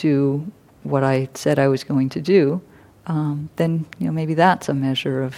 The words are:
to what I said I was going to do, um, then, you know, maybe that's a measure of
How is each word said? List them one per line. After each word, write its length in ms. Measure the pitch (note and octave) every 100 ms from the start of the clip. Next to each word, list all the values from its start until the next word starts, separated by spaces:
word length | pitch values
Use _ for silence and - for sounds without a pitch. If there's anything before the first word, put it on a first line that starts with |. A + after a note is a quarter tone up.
to 500 | D#3 C#3+ C#3 C#3+ E3 - _ _
what 200 | C#3+ C#3+
I 240 | C3+ C3 C3
said 240 | - D3+ C#3+
I 100 | C#3
was 160 | C3+
going 260 | - C#3+ C3
to 120 | -
do, 400 | D3 F#3+ C#3+ F3 - - - _ -
um, 420 | D#3 D3+ D3 D3+ -
then, 300 | E3 E3 D#3+ -
you 80 | E3+
know, 80 |
maybe 220 | D#3+ D#3 D#3+
that's 340 | F3+ F3+ -
a 40 |
measure 500 | C#3 C3+ C3 - C3
of 120 | C3